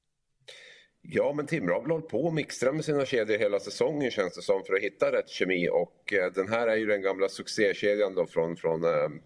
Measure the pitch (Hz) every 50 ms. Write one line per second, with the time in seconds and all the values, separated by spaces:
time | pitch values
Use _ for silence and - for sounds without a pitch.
0 | _ _ _ _ _ _ _ _ _ - - - - - - - - _ _ _
1 | - 85 - 120 - 135 143 147 143 - 175 147 98 85 87 110 120 151 165 160
2 | 156 - - 113 156 170 160 151 - - - - 120 131 147 160 156 156 147 143
3 | 135 - 131 117 107 107 107 107 110 101 101 98 - 104 - - 120 143 156 147
4 | 139 117 - 104 95 87 - 90 87 - 98 95 92 - 95 98 107 98 - -
5 | 139 143 127 107 - - - - 101 90 92 90 85 - - 87 87 - - _
6 | _ - 104 95 90 90 90 95 95 101 113 117 120 117 110 110 110 104 104 101
7 | 95 98 95 95 98 95 - - 98 - - 110 107 98 90 - 107 101 104 104
8 | 104 95 92 90 85 - - 85 82 85 85 - - 82 82 82 82 85 80 73
9 | 76 76 71 - -